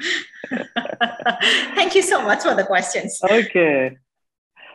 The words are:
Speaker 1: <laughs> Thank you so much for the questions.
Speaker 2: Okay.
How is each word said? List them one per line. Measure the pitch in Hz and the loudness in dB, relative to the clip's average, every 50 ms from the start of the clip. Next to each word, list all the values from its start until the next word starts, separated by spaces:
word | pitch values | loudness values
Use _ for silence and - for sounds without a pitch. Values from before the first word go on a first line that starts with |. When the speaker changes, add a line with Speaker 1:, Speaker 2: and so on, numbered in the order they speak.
| 294 - - - - - - - - - | -6 -6 -4 -6 -6 -10 -16 -18 -12 -8
Speaker 1:
<laughs> | 269 - - - _ 233 240 - - - 233 226 - - - - - - - - - - - - - | -8 -8 -8 -8 _ -8 -8 -8 -4 -4 -4 -4 -4 -4 -4 -4 -2 0 0 2 2 0 -2 -2 -2
Thank | 392 370 381 - | 0 0 2 4
you | 392 359 | 2 4
so | - 403 285 240 | 4 2 0 2
much | 202 208 - - | 0 0 0 2
for | 339 240 | 2 2
the | 196 190 | 2 0
questions. | - 196 180 185 - - 196 160 226 - - - | 2 0 0 0 -2 -4 -6 -6 -6 -6 -2 0
Speaker 2:
Okay. | 190 208 233 214 - - 180 170 156 143 135 131 131 127 - _ _ _ _ _ _ _ _ _ _ _ _ - - - | 2 4 2 2 2 2 2 4 4 4 2 0 -2 -4 -8 _ _ _ _ _ _ _ _ _ _ _ _ -20 -20 -20